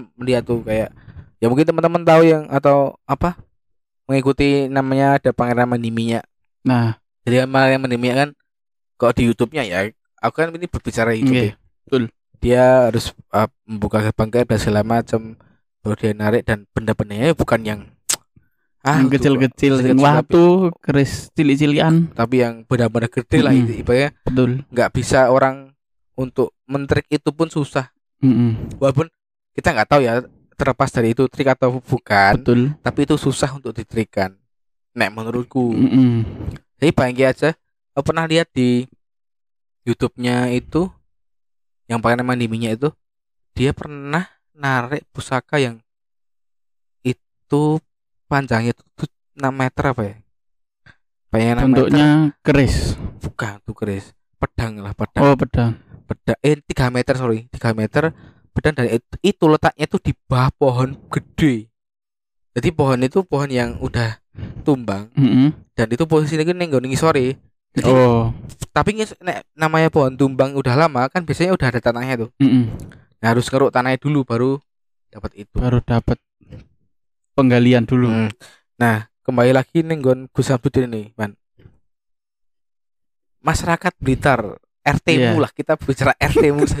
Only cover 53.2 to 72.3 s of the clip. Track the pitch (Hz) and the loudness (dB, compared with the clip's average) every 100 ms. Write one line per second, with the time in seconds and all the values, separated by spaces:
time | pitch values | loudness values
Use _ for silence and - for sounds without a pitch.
53.2 | - - 104 101 - 107 107 98 - _ | -14 -10 -12 -12 -14 -8 -6 -8 -10 _
54.2 | _ - - - 113 107 101 - 107 - | _ -8 -8 -6 -8 -8 -12 -8 -6 0
55.2 | 143 131 135 - 117 113 - - - - | 2 2 0 -2 -2 -4 -14 -20 -14 -10
56.2 | - 117 139 147 - - 123 123 123 131 | -6 -2 -2 -2 -4 -4 -2 -2 -2 -2
57.2 | 127 110 120 - 113 110 107 147 156 - | -2 -4 -6 -8 -4 -4 -2 -2 -2 -6
58.2 | - _ _ - 156 147 120 117 - - | -20 _ _ -4 -2 -2 -2 -2 -6 -4
59.2 | 190 - - - 165 - 151 196 - - | -2 2 2 2 0 -2 -4 -4 -4 -8
60.2 | - 127 131 - 139 123 131 139 - - | -4 0 0 2 0 2 -2 -4 -8 -8
61.2 | - - 156 117 107 _ _ _ _ _ | -8 0 0 0 -6 _ _ _ _ _
62.2 | _ _ _ 123 175 160 139 123 127 196 | _ _ _ -4 -4 0 0 2 0 -2
63.2 | 185 139 143 127 120 120 127 123 117 110 | -2 -4 -2 -2 -4 -6 -6 -4 -4 -6
64.2 | _ - - - - 131 110 98 107 - | _ -16 -16 -8 -2 -2 -2 -8 -6 0
65.2 | 127 127 143 151 - - 113 117 160 156 | 2 4 2 0 -12 -4 -2 -2 0 0
66.2 | 151 156 156 180 170 131 127 135 160 143 | 0 -2 -2 -2 -2 -2 -2 0 0 2
67.2 | 127 135 _ _ _ - - 131 123 117 | -2 -6 _ _ _ -4 2 4 4 2
68.2 | 117 - - - - 147 147 208 214 - | 0 -6 -14 -16 -6 -2 -2 -2 -6 -8
69.2 | 180 - - 147 156 160 160 156 135 131 | -8 -8 -10 -4 0 2 2 2 0 0
70.2 | 135 131 135 139 131 131 160 131 135 185 | -2 2 -2 0 0 2 2 0 -2 -4
71.2 | 156 143 180 185 135 117 120 117 127 123 | -6 -2 0 0 0 -2 -2 -4 -4 -6
72.2 | 110 | -6